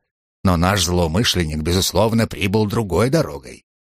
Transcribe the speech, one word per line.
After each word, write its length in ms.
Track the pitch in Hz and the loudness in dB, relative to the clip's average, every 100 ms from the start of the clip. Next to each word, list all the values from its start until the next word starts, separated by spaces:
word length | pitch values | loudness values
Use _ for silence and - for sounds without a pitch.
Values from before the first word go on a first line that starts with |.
| _ _ _ _ | _ _ _ _
Но 120 | 95 85 | 0 2
наш 280 | 90 101 | 2 2
злоумышленник, 760 | 87 90 85 82 - 92 78 78 | 0 0 0 0 0 0 -2 -4
безусловно, 680 | 78 92 - 87 110 113 110 | -2 0 0 0 2 2 -2
прибыл 400 | 73 98 107 107 | -2 0 0 0
другой 440 | 107 104 87 123 | -2 -2 0 2
дорогой». 540 | 160 82 71 - - _ _ _ | 0 -2 -8 -14 -20 _ _ _